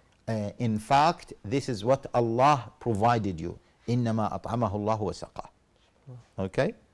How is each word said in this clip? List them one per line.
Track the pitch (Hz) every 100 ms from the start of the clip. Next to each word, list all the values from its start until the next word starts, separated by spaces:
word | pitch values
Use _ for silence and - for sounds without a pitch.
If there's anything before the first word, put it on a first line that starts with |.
| _ _ -
Uh, | 110 104 -
in | 120 107
fact, | 110 139 156 175 - -
this | 104 135 135
is | 110
what | 110 135 -
Allah | 123 117 117 139 143 107 -
provided | 120 104 117 120 98 82
you. | 85 - _ _ -
"إِنَّمَا | 123 117 113 104 95
أَطْعَمَهُ | - 117 110
اللَّهُ | 104 104 110
وَسَقَاهُ." | 101 - - - - _ _ _ _ _ - 123 - -
Okay? | 95 - 151 - _